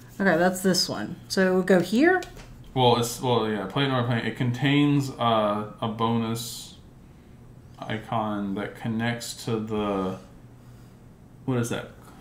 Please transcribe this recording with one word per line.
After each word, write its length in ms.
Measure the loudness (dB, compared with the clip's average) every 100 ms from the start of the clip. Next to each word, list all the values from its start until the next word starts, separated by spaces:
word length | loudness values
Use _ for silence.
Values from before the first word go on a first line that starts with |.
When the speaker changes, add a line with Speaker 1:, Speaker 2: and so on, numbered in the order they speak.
| -14 -2
Speaker 1:
Okay, 180 | 2 4
that's 220 | 2 2
this 280 | 2 2 0
one. 260 | -4 -8 -10 -4
So 240 | 0 2
it 20 | 4
would 120 | 4
go 120 | 4
here? 420 | 4 4 4 4 -2 -14 -18 -20 -6
Speaker 2:
Well, 240 | 2 4 4
it's, 220 | 2 -2
well, 280 | 0 2 0
yeah, 160 | -2 -2
play 160 | 0 0
ignore 180 | 2
pain. 220 | 0 0 -2
It 100 | -2
contains, 720 | -2 0 2 4 4 4 0
uh, 600 | -2 2 4 2 0 -6 -6
a 60 | -6
bonus 880 | 0 0 0 -2 -4 -8 -12 -14 -20 -20 -20 -20 -20 -20 -20 -20 -20 -20 -14
icon 760 | -8 -8 -4 -4 -2 -4 -4 -4
that 200 | -6 -8
connects 720 | -6 -2 -2 -4 -8 -8 -4
to 140 | -4
the, 580 | -2 -2 -2 -2 -2 -6 -12 -20 -20 -20 -20 -20 -20 -20 -20 -20 -20 -10 -4
what 120 | -2
is 120 | -2
that? 220 | -6 -8 -16 -20 -14